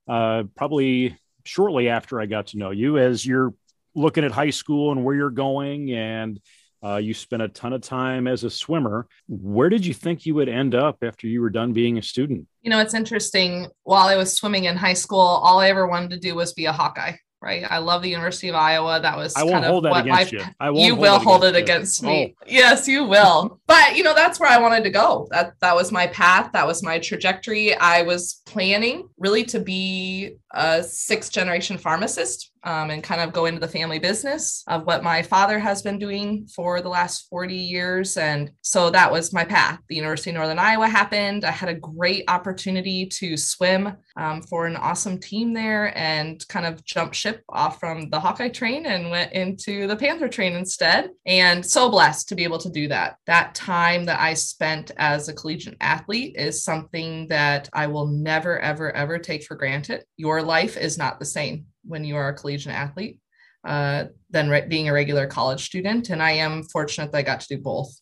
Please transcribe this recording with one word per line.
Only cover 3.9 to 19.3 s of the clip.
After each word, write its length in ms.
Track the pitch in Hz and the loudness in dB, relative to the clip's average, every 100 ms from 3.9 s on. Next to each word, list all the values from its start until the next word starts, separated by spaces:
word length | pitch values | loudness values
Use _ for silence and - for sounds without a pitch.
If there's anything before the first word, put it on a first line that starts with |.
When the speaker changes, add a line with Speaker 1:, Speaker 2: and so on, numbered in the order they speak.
Speaker 1:
looking 300 | - 151 156 | 0 0 2
at 80 | 147 | 0
high 180 | 113 151 | 0 -2
school 420 | - - 147 147 | -2 -2 0 0
and 120 | 139 | 0
where 100 | 127 | 0
you're 140 | 143 143 | 0 -2
going, 640 | 123 135 135 139 143 139 | -2 -2 -2 -4 -6 -6
and, 480 | 120 110 113 110 101 _ _ _ _ | -4 -4 -6 -8 -10 _ _ _ _
uh, 140 | 104 101 | -6 -4
you 180 | 107 | -4
spent 260 | 113 - 117 | -6 -6 -6
a 80 | 110 | -6
ton 240 | - 123 | -6 -8
of 80 | 127 | -8
time 460 | - 131 131 127 127 | -6 -4 -2 -2 -2
as 180 | 127 | -2
a 60 | 117 | -4
swimmer. 560 | - - 160 123 107 117 _ - | -8 -4 -2 0 -4 -8 _ -14
Where 440 | 101 95 101 156 | -12 -4 2 4
did 160 | 220 180 | 2 -2
you 80 | |
think 320 | 135 170 170 165 | -4 -6 -6 -2
you 80 | |
would 160 | 151 131 | 0 0
end 240 | 117 135 | 0 0
up 240 | 120 151 - | 2 0 0
after 240 | 117 - 113 | -8 -6 -6
you 140 | 120 | -2
were 80 | 117 | -2
done 240 | 101 120 | -2 -2
being 240 | 113 120 117 | 0 0 0
a 60 | |
student? 440 | - - 147 107 76 _ | -4 -4 -4 -4 -10 _
Speaker 2:
You 80 | 226 | 0
know, 100 | 220 | 2
it's 140 | 214 | 2
interesting. 760 | 226 220 220 - 196 180 180 180 _ | -2 -4 -4 -2 0 0 -2 -10 _
While 240 | - 190 190 | 2 6 6
I 80 | 196 | 4
was 180 | 185 | 2
swimming 300 | - 208 202 | -2 -2 0
in 120 | 180 180 | 0 0
high 160 | 185 | 0
school, 260 | 180 - 190 | 0 0 4
all 420 | 180 175 175 185 | 6 6 6 6
I 100 | 190 | 6
ever 160 | 190 185 | 4 2
wanted 240 | 175 175 | 0 -4
to 80 | 175 | -6
do 160 | 175 | -6
was 180 | 170 170 | -4 -4
be 140 | - 156 | -2 -2
a 60 | |
Hawkeye, 420 | 147 - - - 170 _ _ | 0 -2 -2 -8 -8 _ _
right? 240 | - 175 180 | -6 -6 -2
I 120 | 165 | -2
love 240 | 165 175 | 0 0
the 80 | 180 | -2
University 380 | 170 170 180 185 | -4 -4 -6 -4
of 60 | |
Iowa. 460 | 165 156 160 160 160 | 2 2 2 2 0
That 160 | 160 151 | 0 -2
was 180 | 151 | -4